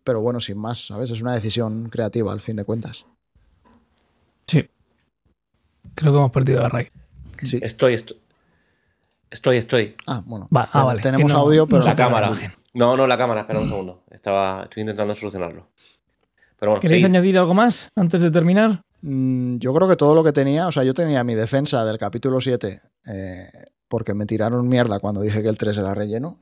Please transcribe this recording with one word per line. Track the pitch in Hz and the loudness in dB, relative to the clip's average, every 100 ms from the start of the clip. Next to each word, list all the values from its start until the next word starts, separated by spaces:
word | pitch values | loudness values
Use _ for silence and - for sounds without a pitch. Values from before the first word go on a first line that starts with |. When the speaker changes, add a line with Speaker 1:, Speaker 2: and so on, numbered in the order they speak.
Speaker 1:
pero | - 113 | -4 -2
bueno, | 117 120 | -2 -4
sin | 110 101 | -6 -8
más, | 110 120 - | -8 -10 -10
¿sabes? | 101 123 | -10 -8
Es | 113 | -6
una | 123 | -4
decisión | 120 107 117 110 110 113 | -4 -2 -2 -4 -6 -8
creativa, | 117 107 117 101 | -6 -4 -2 -4
al | 104 | -6
fin | - 107 | -8 -8
de | |
cuentas. | 101 113 110 - - _ _ _ _ _ _ _ _ _ _ _ _ _ - | -6 -6 -8 -16 -20 _ _ _ _ _ _ _ _ _ _ _ _ _ -2
Speaker 2:
Sí. | 160 - _ _ _ _ _ _ _ _ _ _ _ - | -2 -2 _ _ _ _ _ _ _ _ _ _ _ -20
Creo | - 151 | -2 2
que | 143 | 4
hemos | 135 | 2
perdido | 131 131 127 | 2 2 2
a | 120 | 0
Ray. | 120 - - _ - - - | -4 -6 -14 _ -20 -20 -14
Speaker 1:
Sí. | 131 127 | -6 -6
Speaker 3:
Estoy, | 113 - 131 | -6 0 2
estoy. | 110 - - _ _ _ _ _ _ _ _ _ _ _ | 2 -6 -20 _ _ _ _ _ _ _ _ _ _ _
Estoy, | - 139 123 | -4 0 0
estoy. | - 123 104 - - | 2 0 0 -6 -8
Speaker 1:
Ah, | 120 | -8
bueno. | 101 110 95 123 | -8 -12 0 0
Speaker 2:
Va, | |
ah, | 120 | 2
Speaker 1:
Ten-, | 143 131 | 2 2
Speaker 2:
vale, | 110 | 0
Speaker 1:
tenemos | 135 135 147 | 0 2 4
Speaker 2:
que | |
no, | 147 | 4
Speaker 1:
audio, | 143 156 156 | 4 4 4
pero | 131 | 4
Speaker 2:
no | |
se | - | 4
Speaker 3:
La | - | 4
Speaker 2:
te | |
ve | 123 | 2
la | |
Speaker 3:
cámara. | 113 101 | 2 0
Speaker 2:
imagen. | 101 98 - _ | -2 -8 -16 _
Speaker 3:
No, | 123 120 131 | 2 2 4
no, | 131 | 2
la | 120 | 2
cámara. | 123 107 | 0 -2
Espera | 110 107 | -4 -4
un | 107 | -2
segundo. | 101 92 90 _ | -4 -8 -14 _
Estaba, | - 101 98 95 95 | -10 -2 0 0 -4
estoy | - 107 | -10 -8
intentando | 107 101 104 | -8 -4 -4
solucionarlo. | 104 104 95 85 87 - _ _ _ _ _ _ _ _ _ | -6 -8 -8 -8 -10 -20 _ _ _ _ _ _ _ _ _
Pero | 104 | -2
bueno, | 104 | 2
Speaker 2:
¿Queréis | 160 170 | 4 4
Speaker 3:
seguid. | 185 | 6
Speaker 2:
añadir | 180 185 185 | 4 4 4
algo | 170 | 4
más | 190 240 - - | 4 2 0 -6
antes | - 170 175 | -2 0 2
de | 170 | 2
terminar? | 170 170 196 220 185 _ _ | 4 4 4 2 0 _ _
Speaker 1:
Mm, | 147 131 131 127 123 120 | -6 -2 -2 -2 -2 -4
yo | 123 | 0
creo | 151 185 | 2 2
que | |
todo | 165 147 160 | 4 4 6
lo | |
que | 160 | 4
tenía, | 143 139 151 180 | 2 2 0 0
o | |
sea, | 151 | 0
yo | 131 | 0
tenía | 131 165 135 | 0 0 0
mi | 123 110 | 0 -2
defensa | 110 135 147 127 | 0 -2 0 -2
del | 110 110 | -2 -2
capítulo | 101 117 135 131 | -6 -4 -2 -2
siete, | 131 123 101 95 _ _ 127 | 0 -2 -4 -10 _ _ -14
eh, | 95 95 92 92 - - _ _ | -12 -12 -14 -18 -20 -20 _ _
porque | 113 110 | -6 -4
me | 101 104 | -6 -4
tiraron | 110 107 123 123 | -2 -2 -2 0
mierda | 127 120 98 | 0 0 -2
cuando | 101 101 | -4 -4
dije | 104 107 | -2 -2
que | 107 | -2
el | 107 | -2
tres | 107 104 | -2 -2
era | 95 | -4
relleno, | 101 104 113 160 - | -4 -4 -6 -8 -12